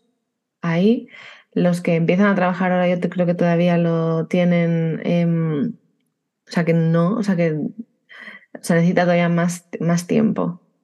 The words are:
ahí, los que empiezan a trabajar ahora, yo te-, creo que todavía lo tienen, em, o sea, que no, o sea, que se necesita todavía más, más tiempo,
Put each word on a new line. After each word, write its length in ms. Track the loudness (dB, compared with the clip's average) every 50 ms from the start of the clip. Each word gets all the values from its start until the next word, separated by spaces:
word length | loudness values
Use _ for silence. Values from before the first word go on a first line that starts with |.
| _ _ _ _ _ _ _ _ _ _ _ _
ahí, 460 | -6 -2 0 2 2 2 2 2 -2 -8 -18 -20 -20 -20 -20 -20 _ _ _
los 280 | 0 0 0 0 0
que 140 | 0 0 0
empiezan 320 | 2 2 2 2 2 2 2
a 80 | 2
trabajar 360 | 2 0 0 0 0 0 0
ahora, 160 | 2 2 2 0
yo 120 | 0 0
te-, 100 | -2 -4
creo 160 | -2 -2 0
que 80 | 0 0
todavía 420 | 0 0 2 2 2 2 2 2 2
lo 500 | 2 0 0 0 0 0 -2 -2 -2 -2
tienen, 760 | 0 0 2 2 2 2 2 0 0 0 -2 -2 -4 -4 -4
em, 720 | -2 0 0 0 0 0 0 -2 -2 -2 -2 -4 -4 -6 -10 _ _ _ _ _ _ _ _ _ _ _ _ _ -6
o 40 |
sea, 140 | -4 -2 0
que 80 | 0 0
no, 420 | 2 2 2 2 2 0 0 0 -2
o 60 | -2
sea, 120 | -2 0
que 220 | 0 0 -2 -2 -4 -6 -6 -8 -12 -16 -18 _ _ _ _ -20 -20 -20 -20 -20 -20 -20 _ -20 -10
se 140 | -4 0 0
necesita 280 | 2 2 2 2 2 2
todavía 260 | 2 2 2 2 2
más, 380 | 0 0 0 -2 -4 -6 -12 _ -10 -6
más 260 | -2 -2 0 -2 -2 -2
tiempo, 540 | 0 0 0 0 0 -2 -4 -4 -6 -10 _ _ _ _